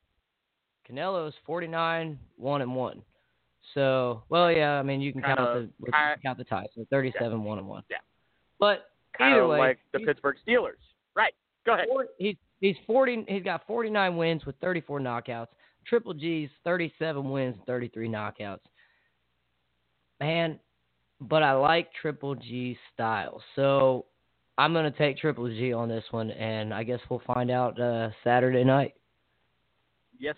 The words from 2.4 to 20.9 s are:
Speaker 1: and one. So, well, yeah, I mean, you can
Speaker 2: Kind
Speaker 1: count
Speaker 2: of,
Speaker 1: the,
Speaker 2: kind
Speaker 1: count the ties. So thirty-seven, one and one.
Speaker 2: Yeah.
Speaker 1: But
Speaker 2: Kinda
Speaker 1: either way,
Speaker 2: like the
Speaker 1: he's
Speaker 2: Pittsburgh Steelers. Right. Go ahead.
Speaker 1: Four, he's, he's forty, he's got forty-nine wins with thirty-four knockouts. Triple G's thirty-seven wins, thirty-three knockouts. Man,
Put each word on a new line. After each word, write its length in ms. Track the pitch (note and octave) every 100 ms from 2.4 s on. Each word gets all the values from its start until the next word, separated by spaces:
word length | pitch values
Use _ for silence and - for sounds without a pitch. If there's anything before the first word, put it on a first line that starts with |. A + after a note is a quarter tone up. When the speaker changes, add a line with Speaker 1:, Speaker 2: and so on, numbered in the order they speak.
| B2+ C#3+
Speaker 1:
and 140 | B2 B2+
one. 260 | A#2+ - - _ _ _ _ _ -
So, 500 | - C3+ C3 B2 A2+ -
well, 220 | E3 F3
yeah, 280 | E3 D3 C#3+
I 40 |
mean, 160 | C#3 C#3
you 100 | C#3
can 100 | C3+
Speaker 2:
Kind 160 | C#3 C3
Speaker 1:
count 120 | A#2+ A#2+
Speaker 2:
of, 120 | A2+ -
Speaker 1:
the, 120 | B2
Speaker 2:
kind 300 | D3+ D3+ D3+
Speaker 1:
count 140 | C3+ A#2+
the 60 |
ties. 240 | A#2+ F#2+ G#2 -
So 100 | A2
thirty-seven, 540 | C#3 C3 - A#2 A2+
one 160 | G#2 G#2
and 80 | G2
one. 160 | G2+ -
Speaker 2:
Yeah. 80 | F2 - _ _ _ _ -
Speaker 1:
But 300 | G#3 F#3+ - _ _ -
Speaker 2:
Kinda 180 | C4 C4
Speaker 1:
either 120 | E3
way, 120 | D3
Speaker 2:
like 200 | C3 B2+ _
the 60 | C#3
Speaker 1:
he's 80 | A3
Speaker 2:
Pittsburgh 300 | C#3+ C#3+ C3+ -
Steelers. 320 | A#3+ D3 - _ _ _ G3
Right. 180 | A3 - _ _ -
Go 80 | G3+
ahead. 100 | F#3
Speaker 1:
Four, 180 | C4+ A#3+ -
he's, 180 | G3+ G3 _ _
he's 140 | G3 F3+ -
forty, 360 | A#3+ C4 A#3 -
he's 160 | G3
got 220 | F#3 E3+ -
forty-nine 480 | A#3 A3+ G#3+ F#3+ E3+
wins 280 | E3 D#3+ C#3+
with 100 | -
thirty-four 380 | F3+ F3 - C#3+
knockouts. 480 | C3 A#2 A#2+ A#2 A#2 _ _ _ -
Triple 280 | - -
G's 360 | D#3 E3 D#3+ C#3+ -
thirty-seven 680 | E3+ F3+ E3 - D#3+ C#3+ C#3
wins, 260 | C3+ B2+ G#2+ -
thirty-three 420 | B2 A#2+ A2 A2+
knockouts. 500 | G#2+ G#2 - G#2 F#2+ _ _ _ _ _ _ _ _ _ _ _ _ _ _ _ -
Man, 400 | D3 E3 E3 D3+ _ _ _